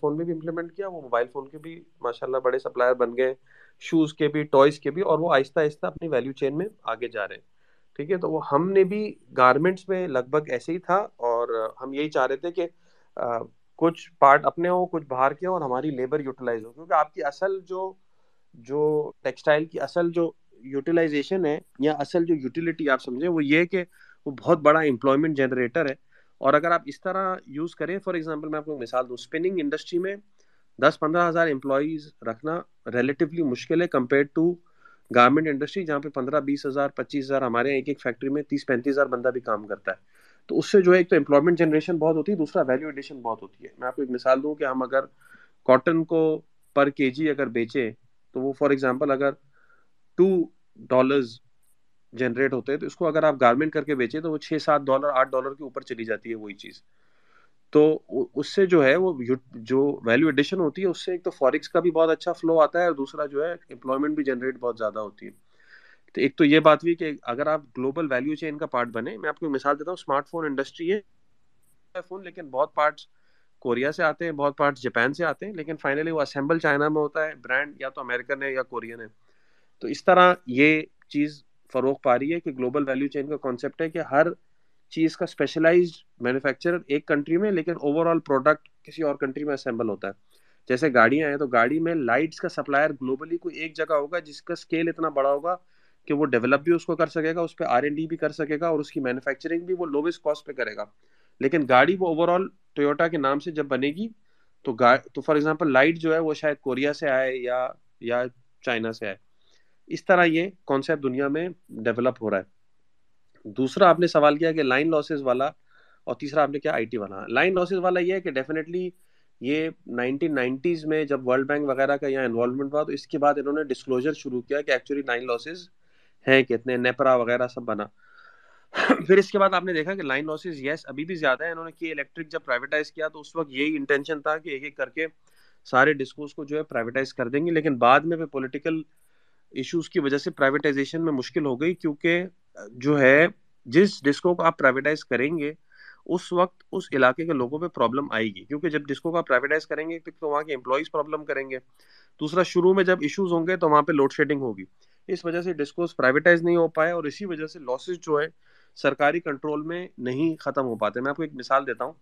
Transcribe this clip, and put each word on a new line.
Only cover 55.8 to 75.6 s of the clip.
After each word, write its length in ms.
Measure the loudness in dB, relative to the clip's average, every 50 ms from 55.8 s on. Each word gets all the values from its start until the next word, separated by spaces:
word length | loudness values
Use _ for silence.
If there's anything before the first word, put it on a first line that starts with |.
چلی 220 | -10 -10 -10 -8 -6
جاتی 260 | -6 -6 -6 -6 -8
ہے 60 | -10
وہی 180 | -10 -10 -14 -16
چیز۔ 200 | -16 -18 -20 -20 -20 _ _ _ _ _ _ _ _ _ _ _ _ _ _ _ _ _ _
تو 300 | 4 6 6 6 4 0 _ -8 -6 -6 -6 -4 -4
اس 200 | -8 -6 -4 0
سے 100 | 2 2
جو 200 | 4 6 6 6
ہے 100 | 6 4
وہ 300 | 4 2 0 -2 -4 -2
یو-، 100 | -2 -2 -4 _ _ -20
جو 440 | -14 -6 0 2 2 2 2 0 -2 0
ویلیو 220 | 2 4 4 4 4
ایڈیشن 320 | 4 2 0 0 0 -2
ہوتی 220 | -2 -2 -2 -2
ہے 60 | -2 -2
اس 180 | -2 -4 -6
سے 60 | -6
ایک 120 | -6 -6 -6
تو 80 | -6
فوریکس 380 | -4 2 2 2 2 2 -2 0
کا 100 | 0 2
بھی 120 | 2 2
بہت 180 | 4 4 4 4
اچھا 240 | 2 0 -2 -4 -6
فلو 260 | -2 0 2 4 6
آتا 220 | 4 4 4 2
ہے، 40 | 0
اور 80 | 0 0
دوسرا 320 | -2 -4 -8 -6 -8 -8
جو 200 | -6 -4 -4 -4
ہے 60 | -4
امپلائمنٹ 640 | -6 -8 _ -20 -20 -12 -6 -4 -2 -2 0 -2 -2
بھی 80 | -2 -2
جنریٹ 340 | -2 -2 -2 -4 -6 -6 -4
بہت 180 | -4 -6 -4 -4
زیادہ 220 | -4 -6 -4 -6
ہوتی 260 | -10 -10 -12 -18 -20
ہے۔ 60 | -20 -20 _ _ _ _ _ _ _ -20 -20 _ -20 _ _ _ _ -4
تو 80 | 0
ایک 140 | 0 0 2
تو 100 | 4 4
یہ 140 | 6 6 8
بات 180 | 8 8 6 6
ہوئی 180 | 4 -2 -2
کہ 160 | -2 -4 -8 -8 -8 -8
اگر 240 | -8 -4 -4 -2 -2
آپ 140 | -2 -4 -4 -10 -10 -6
گلوبل 340 | -6 -4 -4 -4 -4 -2
ویلیو 240 | -2 -2 -2 -2 -6
چین 220 | -6 -6 -8 -8 -8
کا 80 | -8
پارٹ 220 | -6 -2 -2 -4 -2
بنے، 300 | -4 -6 -6 -8 -8 -8
میں 120 | -6 -6
آپ 100 | -6 -4
کو 60 | -4
ایک 100 | -4 -4
مثال 240 | -2 0 0 -2 -2
دیتا 120 | -2 -10
ہوں، 60 | -10 -10
اسمارٹ 280 | -4 -2 -2 -2 -2 _
فون 180 | -8 -6 -4
انڈسٹری 480 | -4 -4 -4 -6 -8 -8 -8 -4 -2 -2
ہے 60 | -4 -4 _ _ _ _ _ _ _ _ _ _ _ _ _ _ _ _ _ -14 -14 -14 -12
فون، 140 | -14 -14 -14
لیکن 260 | -16 -16 -16 -14 -8
بہت 260 | -2 -2 -2 -2 0
پارٹس 320 | 0 0 0 0 -2 -14 _ _ _ _ _ _ _ _ _ _ _
کوریا 320 | -4 -2 0 0 0 -2
سے 120 | -2 0 0
آتے 220 | 0 0 -2 -4
ہیں، 60 | -6
بہت 260 | -4 -2 -2 -2 0 2
پارٹس 240 | 0 0 0 0
جاپان 320 | -4 -2 0 2 2 2 0
سے 120 | -2 -2
آتے 200 | -4 -4 -4 -8
ہیں، 80 | -12 -10
لیکن 220 | -10